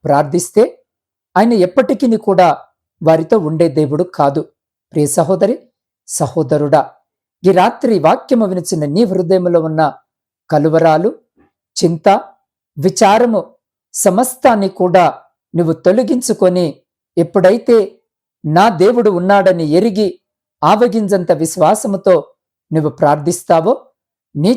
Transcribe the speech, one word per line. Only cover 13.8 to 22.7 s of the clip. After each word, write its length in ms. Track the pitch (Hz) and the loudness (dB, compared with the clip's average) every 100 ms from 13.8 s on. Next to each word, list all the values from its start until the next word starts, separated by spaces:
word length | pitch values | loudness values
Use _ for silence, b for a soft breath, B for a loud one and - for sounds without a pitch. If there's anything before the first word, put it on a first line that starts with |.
| _ | _
సమస్తాన్ని 760 | - 208 185 254 - 285 220 196 - | -4 -2 0 -2 0 0 0 -2 -2
కూడా 240 | 180 180 160 - _ _ _ | 0 2 2 -2 _ _ _
నువ్వు 200 | 170 160 160 | -4 -4 0
తొలగించుకొని, 840 | 175 214 226 247 - - 185 180 165 139 _ _ _ - | 0 0 0 -4 -4 -2 0 0 -4 -6 _ _ _ -4
ఎప్పుడైతే 600 | 170 190 185 233 233 226 196 - _ _ _ _ | -2 2 2 2 2 2 0 -8 _ _ _ _
నా 200 | 151 160 220 170 | -2 2 2 2
దేవుడు 280 | 190 240 214 | 2 2 0
ఉన్నాడని 560 | 175 185 202 190 180 156 165 | 0 0 2 0 -2 0 0
ఎరిగి, 300 | 226 196 202 - _ _ _ _ | 0 -2 -4 -6 _ _ _ _
ఆవగింజంత 720 | 151 214 240 220 202 196 175 160 | 0 2 0 -2 -2 -2 -2 -2
విశ్వాసముతో 720 | 160 - 160 214 220 196 196 170 - _ _ _ _ | -4 0 0 0 -4 -4 0 0 -2 _ _ _ _